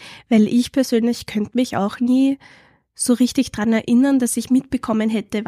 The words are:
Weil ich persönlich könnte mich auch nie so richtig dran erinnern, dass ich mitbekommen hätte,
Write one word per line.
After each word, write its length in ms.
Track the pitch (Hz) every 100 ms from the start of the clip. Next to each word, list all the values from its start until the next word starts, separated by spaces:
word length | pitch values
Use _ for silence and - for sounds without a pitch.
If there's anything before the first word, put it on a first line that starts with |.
| - - -
Weil 180 | 220 214
ich 240 | 240 247
persönlich 540 | 277 254 233 233 233 -
könnte 260 | 214 208
mich 220 | 240 254 208
auch 240 | 202 -
nie 380 | 240 254 269 277 - - _ _ _
so 180 | - -
richtig 400 | 240 247 - 240
dran 200 | - 220
erinnern, 460 | 220 - 240 277 269
dass 180 | 240 -
ich 140 | -
mitbekommen 580 | 254 262 262 - 220 220
hätte, 360 | 220 196 214